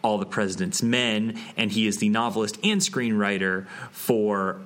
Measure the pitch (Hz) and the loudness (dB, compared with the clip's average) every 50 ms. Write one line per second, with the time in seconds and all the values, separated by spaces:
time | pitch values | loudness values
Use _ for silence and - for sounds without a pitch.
0 | - 110 107 101 95 - - 117 104 95 92 87 92 87 - - 120 117 120 123 | 2 0 0 0 -2 -2 -2 -2 -2 -2 -2 -4 -4 -2 -2 0 0 2 2 2
1 | 123 117 110 107 110 113 113 - - - - - 117 107 98 113 110 107 - - | 2 2 0 0 -2 -2 -4 -8 -12 -10 -4 -2 -2 0 2 2 2 2 2 2
2 | 110 107 104 113 120 120 101 220 - - - - - 208 214 196 - - - - | 2 2 4 4 2 0 0 0 -2 -2 -4 -2 0 0 2 2 0 0 -2 -2
3 | 123 117 110 104 101 101 101 95 95 95 92 95 95 - - - - - - - | 0 0 2 2 2 2 0 0 0 0 0 -2 -4 -8 -14 -14 -14 -14 -12 -6
4 | - - 123 110 107 104 101 98 95 95 92 95 - | 0 2 2 4 4 2 2 2 0 -2 -2 -4 -2